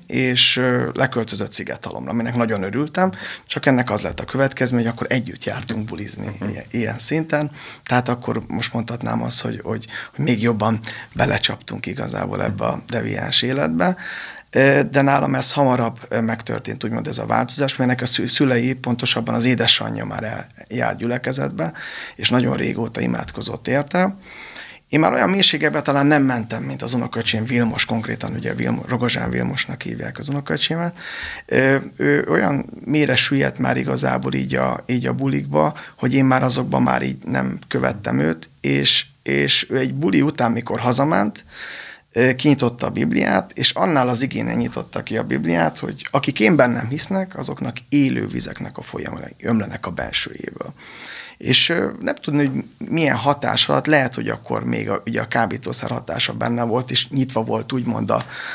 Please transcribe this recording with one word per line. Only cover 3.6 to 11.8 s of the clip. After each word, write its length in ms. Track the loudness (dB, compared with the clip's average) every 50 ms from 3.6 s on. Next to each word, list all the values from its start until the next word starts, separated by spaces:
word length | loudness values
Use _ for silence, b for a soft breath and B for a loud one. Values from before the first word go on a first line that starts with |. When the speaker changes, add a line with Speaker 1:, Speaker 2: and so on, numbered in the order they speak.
| 4
Speaker 1:
ennek 240 | 4 6 6 4 2
az 100 | 0 0
lett 200 | -2 -2 -6 -6
a 40 | -8
következménye, 600 | -4 0 0 0 0 2 0 0 2 2 2 2
hogy 80 | 0 -2
akkor 140 | -4 -2 0
együtt 340 | 0 0 0 -4 -8 -8 -6
jártunk 400 | -6 -6 -6 -6 -6 -6 -6 -4
bulizni 420 | -6 -6 -8 -8 -8 -8 -8 -8 -8 -8 -6
Speaker 2:
Mhm. 100 | -6 -6
Speaker 1:
ilyen, 160 | -6 -6 -10 -6
ilyen 280 | -4 -4 -2 -2 -2 0
szinten. 520 | 0 0 2 0 0 0 0 -2 -2 -4 B B B B B B B
Tehát 220 | 0 2 2 2 2
akkor 340 | -2 -2 -4 -4 -4 -4 -6
most 260 | -6 -4 -4 -4 -2 -4
mondhatnám 500 | -4 -4 -4 -6 -6 -4 -4 -2 -2 0
azt, 180 | 4 2 4
hogy, 200 | 2 2 -4 -6 -6
hogy, 240 | -6 -6 -6 -8 B B B B B B
hogy 100 | -2 2
még 180 | 2 2 4 2
jobban 380 | 2 2 2 2 2 2 0 -4 B B B B B -2
belecsaptunk 720 | 0 2 2 2 0 0 -2 -2 -4 -8 -10 -8 -8